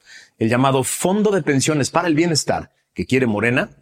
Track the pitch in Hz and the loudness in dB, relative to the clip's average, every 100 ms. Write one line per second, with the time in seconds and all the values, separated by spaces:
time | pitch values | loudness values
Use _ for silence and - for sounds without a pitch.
0 | - - - - 113 120 135 135 127 - | -20 -20 -16 -4 0 2 2 2 -2 -2
1 | 180 208 214 190 147 135 156 151 123 165 | 0 2 2 0 0 0 0 0 0 0
2 | 175 147 170 151 - 90 - _ _ - | 0 2 0 0 -2 -4 -6 _ _ -10
3 | 90 131 120 104 117 131 208 - | -2 0 0 0 0 0 -4 -10